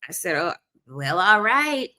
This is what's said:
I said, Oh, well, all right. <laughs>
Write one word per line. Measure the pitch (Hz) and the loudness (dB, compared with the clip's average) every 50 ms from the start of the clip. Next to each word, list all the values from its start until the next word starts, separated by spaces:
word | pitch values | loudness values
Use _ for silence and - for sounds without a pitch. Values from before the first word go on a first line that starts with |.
| - | -16
I | 127 | -12
said, | 160 - - 185 160 | -12 -8 -4 -2 -2
Oh, | 147 165 175 - - _ _ _ _ _ | -2 -2 -4 -6 -8 _ _ _ _ _
well, | _ 131 139 143 139 151 175 | _ -12 -8 -6 -2 0 2
all | 185 202 214 208 | 4 6 4 4
right. | 208 220 240 277 294 302 294 269 262 - | 4 2 2 2 0 0 -2 -4 -4 -8
<laughs> | _ | _